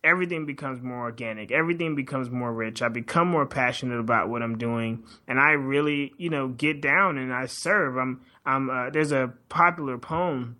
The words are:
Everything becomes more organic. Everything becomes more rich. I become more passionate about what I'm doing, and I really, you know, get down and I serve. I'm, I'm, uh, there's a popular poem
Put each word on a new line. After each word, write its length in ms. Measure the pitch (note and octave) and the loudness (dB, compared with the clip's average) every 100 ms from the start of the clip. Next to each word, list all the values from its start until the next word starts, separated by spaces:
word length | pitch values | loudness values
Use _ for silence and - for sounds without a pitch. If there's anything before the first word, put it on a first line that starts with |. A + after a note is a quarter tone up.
Everything 420 | D#3+ F3+ F3+ E3+ D3 | 4 4 2 -2 -4
becomes 340 | C3+ C#3+ B2+ | -6 -6 -6
more 200 | B2+ B2 | -6 -6
organic. 500 | A#2+ A#2 A2+ G#2+ G#2+ | -6 -6 -8 -8 -2
Everything 440 | C3+ E3 E3+ E3 C#3+ | 0 2 0 0 -2
becomes 340 | C3 C#3 B2 | -2 -4 -4
more 220 | B2 A#2+ | -4 -2
rich. 280 | A2+ A2 A2 | -2 -4 -2
I 80 | A#2+ | -2
become 400 | A#2 A#2 E3 F3 | -2 0 2 4
more 160 | E3+ C#3 | 4 2
passionate 520 | C3+ B2 B2 B2+ A#2+ | 2 0 0 -4 -2
about 300 | A2+ A#2 F#2+ | 2 2 2
what 120 | A#2 | -2
I'm 140 | A#2 A2+ | -2 -2
doing, 460 | A#2 A#2 A2+ A2+ - - - | -2 -2 -2 -6 -10 -20 -2
and 140 | B2+ | 4
I 120 | D3 | 6
really, 600 | D3+ C3+ C#3+ D3+ D3 C#3 - | 4 2 0 2 -2 -4 -6
you 140 | E3+ | -4
know, 180 | D3+ C3 | -2 -2
get 320 | A#2+ D3+ D3 | -2 -2 0
down 380 | C#3+ D#3+ G3 C#3+ | 2 4 4 2
and 160 | B2+ | -2
I 120 | B2+ C3 | -4 -4
serve. 500 | - E3 G#3 D3 B2+ | -6 0 2 2 0
I'm, 220 | B2+ B2+ - _ | -2 -4 -12 _
I'm, 260 | - C3+ C3+ | -2 0 0
uh, 200 | B2+ B2 | -2 0
there's 200 | D#3 D3+ | 0 2
a 220 | C#3 B2+ - _ | 2 0 -4 _
popular 500 | E3+ F3 E3+ C#3 B2 | 4 4 4 -6 -6
poem 580 | - E3 F3+ C3+ A#2+ | -4 -2 0 -2 -6